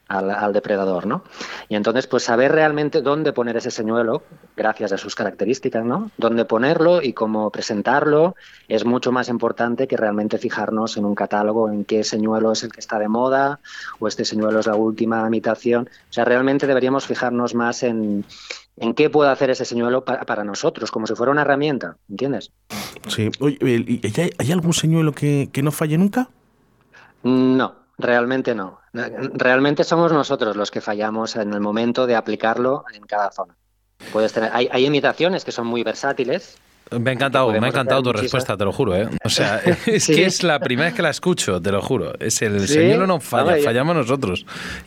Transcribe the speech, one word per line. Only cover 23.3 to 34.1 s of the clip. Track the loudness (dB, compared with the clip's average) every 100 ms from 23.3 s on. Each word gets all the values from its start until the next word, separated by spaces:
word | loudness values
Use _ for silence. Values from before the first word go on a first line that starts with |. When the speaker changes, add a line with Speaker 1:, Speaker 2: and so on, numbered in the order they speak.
| 0
Speaker 2:
Oye, | -2 0
¿y, | 2 2 0 -2 -2
y | -2
hay, | -2 -2
hay | 0
algún | 0 0
señuelo | 0 2 2 2
que, | 0 0 0 0
que | -2
no | -2
falle | -2 0 2
nunca? | 2 0 -4 _ _ _ _ _ _ -20 -20 _
Speaker 1:
No, | 0 2 4 4 0 -4 _ -6
realmente | 0 2 2 0 -2 -4
no. | -6 -12 _
Realmente | -10 -10 -8 -8 0 2 4 4 2
somos | 2 4 4
nosotros | 2 0 0 0 -2
los | -4
que | -4
fallamos | -6 -4 -2 -2 -4 -4
en | -4
el | -2
momento | -2 0 0 0 2
de | 0
aplicarlo | 0 -2 0 0 0 -2 -6
en | -20
cada | -6 -4 -2
zona. | -4 -12 _ _ _ _ _ -6